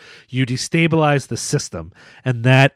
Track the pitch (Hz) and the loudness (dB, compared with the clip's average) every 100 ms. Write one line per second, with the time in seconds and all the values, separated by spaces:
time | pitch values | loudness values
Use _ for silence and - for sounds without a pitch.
0 | - - _ 127 123 127 - 165 165 160 | -20 -20 _ -4 -4 -4 -4 0 0 2
1 | 151 143 - 117 - 143 - 87 82 _ | 2 0 -4 -10 -4 -6 -6 -12 -14 _
2 | - - 127 120 131 131 139 | -20 -8 -4 0 4 4 4